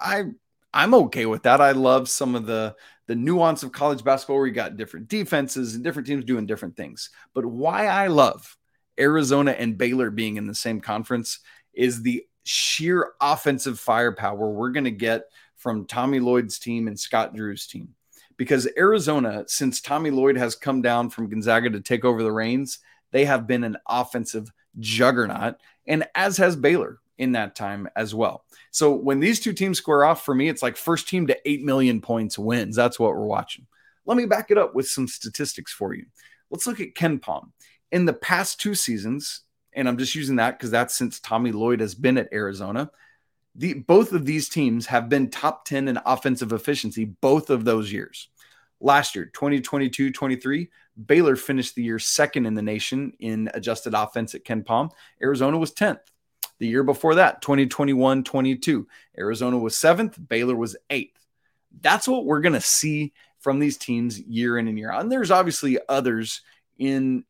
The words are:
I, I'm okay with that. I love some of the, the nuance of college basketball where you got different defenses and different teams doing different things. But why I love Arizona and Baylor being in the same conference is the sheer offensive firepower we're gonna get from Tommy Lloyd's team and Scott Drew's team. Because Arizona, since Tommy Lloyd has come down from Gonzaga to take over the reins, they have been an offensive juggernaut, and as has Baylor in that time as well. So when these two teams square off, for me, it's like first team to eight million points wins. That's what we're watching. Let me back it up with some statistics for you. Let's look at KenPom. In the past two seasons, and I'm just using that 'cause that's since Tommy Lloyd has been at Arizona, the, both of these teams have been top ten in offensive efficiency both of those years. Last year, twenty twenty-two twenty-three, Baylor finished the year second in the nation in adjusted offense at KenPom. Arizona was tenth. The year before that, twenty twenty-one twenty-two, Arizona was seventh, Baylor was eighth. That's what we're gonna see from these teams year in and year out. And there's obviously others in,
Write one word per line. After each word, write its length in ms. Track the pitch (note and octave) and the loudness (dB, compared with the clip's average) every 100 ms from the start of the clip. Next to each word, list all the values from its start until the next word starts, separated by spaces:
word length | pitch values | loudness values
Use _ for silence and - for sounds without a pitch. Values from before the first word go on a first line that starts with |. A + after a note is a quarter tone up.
I, 240 | - G3+ F#3+ - _ _ _ | -4 -4 -4 -10 _ _ _
I'm 220 | - G#3 | 0 6
okay 320 | B3 C#3 C3+ A2+ | 6 6 0 -2
with 160 | G#2+ | 2
that. 180 | A#2+ C#3 | 6 8
I 120 | C#3 | 8
love 360 | C3+ C3 C3 B2+ | 6 4 4 2
some 280 | - C3 A#2+ | -2 -2 -2
of 100 | A2 | -2
the, 300 | A2+ A2 - - _ - | -4 -4 -8 -20 _ -6
the 80 | A#2 | -2
nuance 480 | C3+ F3 E3 D#3 | 0 4 4 2
of 80 | C3 | -6
college 320 | - D3 C3+ | -2 0 0
basketball 320 | B2 C3+ - C#3 | 2 2 2 0
where 100 | C3 | 0
you 60 | |
got 240 | A2+ F#2+ G#2 | -2 -6 -8
different 320 | G#2+ D#2+ A2 | -12 -12 -6
defenses 680 | G#3+ F#3 D#3 C3+ C3 A#2+ | -4 0 0 0 -4 -6
and 80 | A2+ | -4
different 240 | D#3+ D3 B2+ | -6 -6 -4
teams 180 | C#3+ | -4
doing 220 | A#2+ B2 G#2 | -2 -2 -2
different 300 | G#2+ F2+ F#2+ | -6 -8 -12
things. 340 | D2+ - - - _ | -14 -14 -16 -18 _
But 100 | C3 | -6
why 440 | A#2+ A#2 D3+ G3 G#3 | -6 -2 -2 0 0
I 180 | F#3+ G3 | 0 2
love 500 | D3+ B2 - - - _ _ _ - | 4 4 2 -10 -20 _ _ _ 0
Arizona 500 | C#3 D#3+ C3+ C#3 C#3+ | 2 2 4 4 2
and 260 | - A#2 G2 | 0 -4 -2
Baylor 360 | A#2+ B2+ A#2 | -2 0 -2
being 240 | G#2 A2 G#2 | -2 -4 -6
in 100 | G#2 | -8
the 80 | |
same 260 | G#2+ A#2 G#2+ | -6 -6 -6
conference 600 | - G#2+ A2+ B2 A2+ - - - _ | -4 -6 -4 -6 -6 -10 -16 -20 _
is 300 | - B2 A#2 | -2 0 0
the 200 | A#2+ B2 - _ | -2 -4 -8 _
sheer 680 | - - - - E3 F3+ - - | -6 -4 -2 -2 0 0 -2 -2
offensive 600 | C#3+ D3+ D3 C3 C#3 A2 | 0 2 0 0 -2 -4
firepower 680 | - A2+ A#2+ F#2+ G2+ G#2 G#2+ | 0 2 2 0 -4 -2 -4
we're 220 | G#2 B2 | -2 -4
gonna 220 | C#3+ C3 | -2 -4
get 320 | G#2 A2+ A2+ - _ _ _ | -2 -2 -2 -4 _ _ _
from 300 | B2 A2 F#2+ | -6 -6 -4
Tommy 340 | B2 C3 C3+ | -4 0 0
Lloyd's 400 | B2 B2 A2 - | 2 2 0 -6
team 260 | A#2+ A#2 A2+ | -6 -4 -4
and 140 | G#2 | -6
Scott 340 | - A2+ A2 | -4 -2 -2
Drew's 320 | A2 G#2+ G2 - | -6 -8 -8 -12
team. 300 | - A2 _ _ _ _ - | -14 -18 _ _ _ _ -8
Because 320 | B2+ B2+ B2 - | 0 2 2 4
Arizona, 680 | F#3 A3 D3 D3 A#2 G#2 - | 4 4 2 0 0 -4 -6
since 340 | - C3+ B2 | -2 -2 -2
Tommy 300 | - D3 D#3 | -4 -2 0
Lloyd 260 | C3 C3+ B2+ | 4 4 4
has 180 | A#2+ | 0
come 280 | - C#3 C3 | -2 -2 0
down 260 | A#2+ A#2+ A#2+ | 2 2 0
from 220 | A#2 A2 | -4 -6
Gonzaga 400 | A2 A2 A#2 A#2+ | -2 2 2 2
to 100 | G#2 | -2
take 240 | - B2 | -2 0
over 180 | B2 A2+ | 2 2
the 80 | A2 | 0
reins, 500 | A2 A2+ B2+ C#3 - _ _ _ | -2 -2 -2 -4 -10 _ _ _
they 140 | C3 | 2
have 220 | C#3 C3 A2 | 2 2 0
been 180 | A#2+ | -2
an 140 | A#2 G#2 - | -2 -6 -4
offensive 640 | B2 B2 B2 A2 A2+ A2 _ _ A2+ | -4 -2 -6 -6 -8 -10 _ _ -12
juggernaut, 800 | G#2+ A2 B2 B2 G#2+ - A2+ - _ _ - | -4 4 4 4 0 -4 -6 -8 _ _ -4
and 200 | D#3 - | -2 -2
as 220 | - G3 F#3 | -2 0 4
has 180 | F#3 | 2
Baylor 440 | D#3+ C#3+ E3+ A2 A#2+ _ - | 4 4 2 0 -10 _ -4
in 160 | B2+ | -2
that 220 | A#2+ G#2 | -2 -4
time 340 | - G2+ G2+ G2 - | -6 -8 -8 -8 -6
as 180 | A2 | -6
well. 300 | G#2+ A2 - _ - _ | -2 -2 -2 _ -20 _
So 220 | - D3+ | 2 4
when 260 | C#3 C3+ C#3 | 4 2 2
these 200 | F3+ A3 | 2 2
two 140 | A3+ | -2
teams 240 | F#3+ F#3+ F3+ | -2 -2 0
square 260 | - D3 | 2 4
off, 180 | D3 D#3+ | 6 4
for 120 | - | 0
me, 160 | C3 D#3 | 0 0
it's 120 | D3+ | 0
like 140 | B2 A2+ | -4 -2
first 320 | - E3 - | -2 -2 0
team 200 | F#3 D3 | 0 2
to 200 | - C#3+ | 0 0
eight 160 | D3 | -2
million 380 | C#3+ C3+ B2+ A2+ | 0 2 4 2
points 360 | - A2+ G#2+ - | -2 -2 -2 -4
wins. 380 | G#2+ A#2+ G#2 A2 | -2 -2 0 2
That's 240 | A#2+ - | 2 2
what 140 | A2 | 0
we're 100 | G2 | 0
watching. 420 | G#2+ G2+ - - - _ _ _ | -2 -4 -6 -12 -18 _ _ _
Let 140 | - A#3+ | 0 0
me 80 | A#3 | 2
back 240 | G3 - | 0 4
it 80 | G#3 | 2
up 160 | E3+ | 4
with 120 | B2+ C3 | 0 -2
some 220 | - B2+ | -4 -6
statistics 640 | - A2+ - C#3+ - - | -6 -10 -6 -8 -8 -14
for 220 | - G2 | -8 -8
you. 100 | - - _ - _ _ | -8 -14 _ -20 _ _
Let's 160 | - B3+ | -8 -6
look 120 | G#3+ | -6
at 140 | F3+ | -8
KenPom. 600 | - E3+ C#3+ - D2+ - _ _ _ _ | -2 -2 0 -4 -10 -12 _ _ _ _
In 140 | F3+ | 2
the 80 | F3 | 2
past 480 | - - F3+ G3 - | 0 0 0 -2 -4
two 140 | G#3 | -4
seasons, 720 | G3 - A2 G#2+ C#3 - - - _ _ | -2 -2 -4 -4 -6 -8 -12 -16 _ _
and 160 | C3+ B2+ | -4 -2
I'm 80 | A#2+ | -2
just 180 | C3 | -4
using 220 | D#3 C#3 B2+ | -4 -2 2
that 220 | A#2 - | 0 -2
'cause 120 | A#2+ | 0
that's 240 | A#2 B2 | 0 0
since 260 | - A#2+ - | -2 -4 -6
Tommy 320 | - A2+ A#2+ | -4 -2 0
Lloyd 280 | G#2 A2+ A#2+ | 0 0 0
has 140 | G#2+ | -2
been 240 | G2 C#3 C3 | 0 2 2
at 120 | - | 0
Arizona, 560 | G#2 G2+ G2 G2 A2+ D3 _ _ _ _ _ _ - | -4 -4 -6 -6 -6 -6 _ _ _ _ _ _ -6
the, 140 | E3+ | -4
both 400 | C#3+ A#2+ F#3+ A3+ | -2 6 6 6
of 140 | F3+ C#3 | 0 0
these 240 | D#3 - | -2 -2
teams 340 | E3+ C3 A2+ | 0 0 0
have 240 | - B2+ A#2 | 0 0 2
been 220 | C#3 C3 | 2 2
top 340 | - D3+ - | 0 -2 -2
ten 240 | - C#3 C3+ | -4 -4 -2
in 100 | A#2+ | -2
offensive 480 | - B2+ C#3 B2 A2+ | 0 0 0 -2 -2
efficiency 540 | A2 - C#3+ A2 A2 G#2+ | -2 -2 -2 -4 -6 -6
both 420 | F#2+ C3+ D3+ D3+ | 0 4 4 4
of 160 | B2+ | 0
those 260 | A2+ A2+ G#2 | 2 0 -2
years. 380 | G#2 - - - _ _ _ _ _ | -8 -10 -16 -20 _ _ _ _ _
Last 340 | C#3 C#3+ C#3 | 4 4 2
year, 160 | G2 E2+ | -4 -10
twenty 300 | - C#3+ C#3+ | -4 -2 -2
twenty-two 480 | B2 C#3+ C3+ B2 C3+ | -2 -2 -2 0 -2
twenty-three, 580 | C3 C3+ B2+ C3 D3 F3 _ _ - A2 | -2 -4 -2 -2 -4 -6 _ _ -12 4
Baylor 300 | D#3 D#3+ B2+ | 6 6 4
finished 380 | - C3+ B2 | 0 -2 -2
the 80 | - | -4
year 160 | A#2 A2+ | -4 -4
second 460 | - - D3 C3+ | -2 0 0 0
in 80 | A#2 | -2
the 80 | G#2+ | -2
nation 540 | G#2+ G#2+ - C3 C#3 - | -2 -4 -4 -6 -6 -8
in 320 | A#2 A2 A2 | -6 -4 -4
adjusted 400 | - A#2 A2 A#2 | -4 -4 -4 -2
offense 400 | G#2+ G#2+ A#2 A2 | -2 -2 -4 -6
at 100 | - | -8
KenPom. 460 | - A2 G#2 A#2 D#3+ - - _ | -8 -6 -2 -2 -2 -8 -20 _
Arizona 340 | C3 C3+ C3+ D#3+ | -2 2 2 0
was 160 | D#3+ | -2
tenth. 280 | - G#3 - _ _ _ _ - _ | 0 -2 -2 _ _ _ _ -12 _
The 80 | A2+ | -2
year 160 | B2 | 2
before 320 | C#3 C3+ D#3+ | 2 2 4
that, 260 | E3 F3 - | 6 6 2
twenty 260 | - C#3 C3 | 0 2 2
twenty-one 580 | - C#3+ C3 C3 C3+ | 0 0 2 4 2
twenty-two, 640 | C3 C3+ C3 C3 E3 B2+ - - _ - | 0 -2 0 0 0 -2 -4 -14 _ -6
Arizona 400 | G2+ A2+ B2 B2 | -4 -2 -2 0
was 180 | A2+ | -2
seventh, 440 | - D#3+ E3+ A3 - - | 2 4 4 0 -6 -4
Baylor 260 | A#2 B2 | -2 0
was 220 | A#2+ A#2 - - | 0 -4 -8 -8
eighth. 280 | C#3 - _ _ _ _ _ _ - | -6 -6 _ _ _ _ _ _ -2
That's 260 | D3 F3 - | 2 2 2
what 200 | B3+ C#3+ | 0 0
we're 160 | D3+ | 2
gonna 180 | E3+ C3 | 4 2
see 540 | - - D#3 D3+ D3 - _ _ | 2 0 0 -2 -4 -10 _ _
from 200 | C#3 C#3 | -2 0
these 200 | D3 C#3 | 0 -2
teams 420 | - A#2 A#2+ G2+ | -4 -2 -2 -6
year 380 | - A2+ A#2+ A#2+ | -6 -2 0 0
in 100 | A2+ | -2
and 100 | G#2+ | -4
year 140 | G#2+ | -4
out. 80 | G#2+ | -4
And 100 | G#3+ | -2
there's 200 | C4 F#3 | 0 4
obviously 480 | F#3 F3 - C#3+ B2+ - | 4 4 0 0 0 0
others 540 | C3+ B2+ A2+ A2 - - _ _ - | 0 0 -2 -4 -10 -14 _ _ -6
in, 480 | C3+ C3+ C3 B2+ | -2 0 0 -2